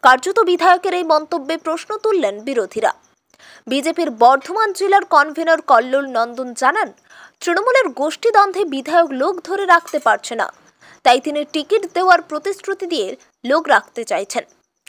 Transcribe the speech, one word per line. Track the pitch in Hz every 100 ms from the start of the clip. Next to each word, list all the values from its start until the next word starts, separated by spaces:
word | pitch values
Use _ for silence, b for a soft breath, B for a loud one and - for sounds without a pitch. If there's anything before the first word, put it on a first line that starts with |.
কার্যত | 262 254 349 392
বিধায়কের | 359 349 339 359 370
এই | 359
মন্তব্যে | 330 302 302 339 269 330
প্রশ্ন | 330 330 - 427
তুললেন | 440 392 214 202
বিরোধীরা। | 226 247 190 220 208 - _ _ _ b b b -
বিজেপির | 269 294 330 320
বর্ধমান | 220 240 269 - 392 440
জেলার | 370 392 392
কনভেনর | 392 311 294 294 330 320
কল্লোল | - 247 254 262 277
নন্দন | 247 233 240 254
জানান, | 233 254 392 320 - b b b b
তৃণমূলের | - 359 440 523 403
গোষ্ঠীদ্বন্দ্বে | 254 294 - 466 415 403 370
বিধায়ক | 370 269 262 339 330
লোক | 262 302 349
ধরে | 330 392 381
রাখতে | 339 339 302
পারছে | - 208 -
না, | 226 - _ b b b b
তাই | 269 262
তিনি | 285 294
টিকিট | 294 320 294 415 392
দেওয়ার | 349 370 349
প্রতিশ্রুতি | - 302 381 392 - 392 359
দিয়ে | 330 190 262 b _
লোক | 240 294 311
রাখতে | 233 - -
চাইছেন। | 233 180 196 240 - _ _ _